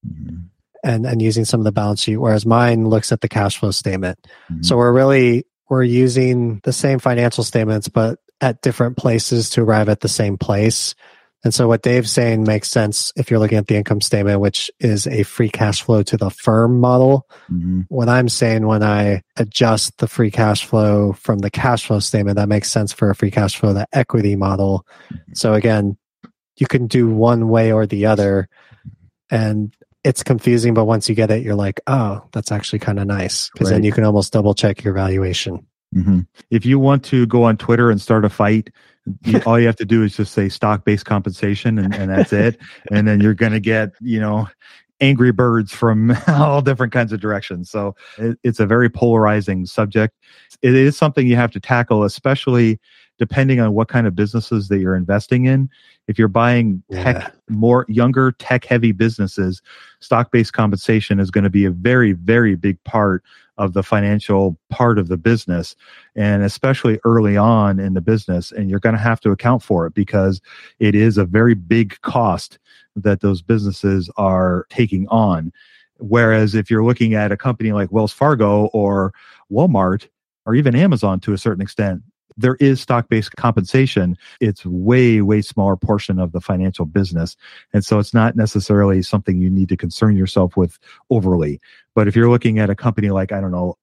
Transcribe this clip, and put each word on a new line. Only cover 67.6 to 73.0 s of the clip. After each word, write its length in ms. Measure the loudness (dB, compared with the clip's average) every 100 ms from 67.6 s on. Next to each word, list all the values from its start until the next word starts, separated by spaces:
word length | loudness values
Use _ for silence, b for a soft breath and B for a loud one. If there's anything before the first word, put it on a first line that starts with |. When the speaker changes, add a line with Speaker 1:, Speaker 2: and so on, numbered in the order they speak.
| 2 0
Speaker 1:
in 160 | -2
the 60 | -2
business. 500 | 0 -2 0 -6 -4
And 180 | -8 -4
you're 120 | -2
gonna 180 | 0 0
have 220 | 0 0
to 100 | 0
account 320 | 0 0 -2
for 240 | 0 -2 -2
it 80 |
because 460 | -4 -2 0 0 -2 B B B B
it 160 | 0 4
is 200 | 4 2
a 80 |
very 300 | 0 4 4
big 460 | 2 2 0 0 -4
cost 580 | -6 -2 0 -2 -6 _ b b b
that 240 | -6